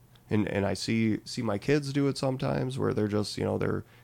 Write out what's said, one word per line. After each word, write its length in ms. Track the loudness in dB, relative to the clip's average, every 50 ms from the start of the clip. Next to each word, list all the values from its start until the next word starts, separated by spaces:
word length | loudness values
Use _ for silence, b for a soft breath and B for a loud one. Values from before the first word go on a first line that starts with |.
| -20 -20 -20 -20 -6 -2
and, 180 | 0 0 2 2
and 160 | 0 0 0
I 100 | 0 0
see, 460 | -2 -2 0 2 2 2 2 2 0 -4
see 180 | -6 -6 -4 -2
my 160 | -2 -2 -2
kids 340 | 2 2 2 2 2 0 0
do 140 | 0 0 0
it 80 | 0
sometimes 600 | 0 -2 -2 -2 -2 -2 -2 0 0 -2 -2 -2 -2
where 160 | 0 0 2
they're 140 | 2 0 2
just, 280 | 2 0 0 -2 -2
you 80 | -2 -2
know, 140 | 0 0 0
they're 260 | 0 0 -2 -2 -4 b b b